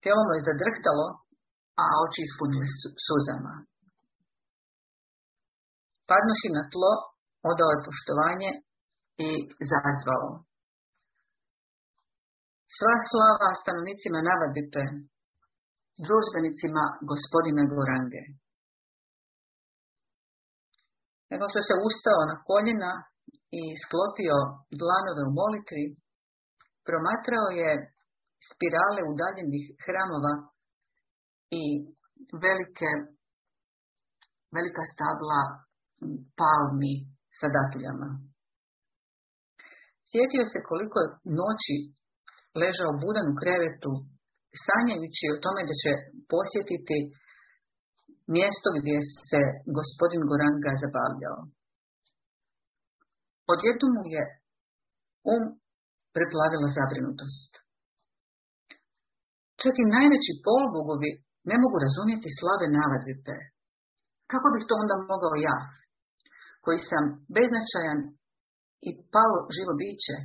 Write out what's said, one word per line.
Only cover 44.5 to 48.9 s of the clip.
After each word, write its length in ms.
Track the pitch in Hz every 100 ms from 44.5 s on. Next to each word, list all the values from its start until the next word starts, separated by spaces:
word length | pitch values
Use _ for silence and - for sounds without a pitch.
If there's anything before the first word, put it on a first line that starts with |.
| - -
sanjajući 600 | 208 240 185 160 - 156
o 80 | 147 185
tome 160 | 196 160
da 60 | 147
će 100 | - 139 - - -
posjetiti 680 | 170 190 214 202 175 - 151 147 - _ - _ _ _ _ _ _ _ _ - 165
mjesto 340 | 196 202 202 160
gdje 200 | 143